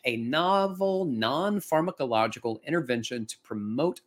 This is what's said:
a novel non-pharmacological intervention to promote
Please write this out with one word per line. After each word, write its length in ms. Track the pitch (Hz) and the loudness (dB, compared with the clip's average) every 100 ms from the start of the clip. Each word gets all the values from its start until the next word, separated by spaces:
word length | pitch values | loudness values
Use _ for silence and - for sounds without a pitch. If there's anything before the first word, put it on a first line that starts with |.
a 140 | 127 117 | -4 -2
novel 880 | 117 151 180 196 196 185 196 190 175 | 0 2 4 4 2 0 0 0 0
non-pharmacological 1600 | 113 113 147 202 202 - 156 175 - 131 110 113 113 117 113 | 0 0 0 0 -2 0 2 2 -2 0 2 2 0 -6 -6
intervention 600 | 143 170 127 120 117 123 110 | -2 -2 0 -2 -2 -6 -8
to 120 | - | -10
promote 640 | - 107 104 120 170 175 | -10 -8 -4 0 0 -2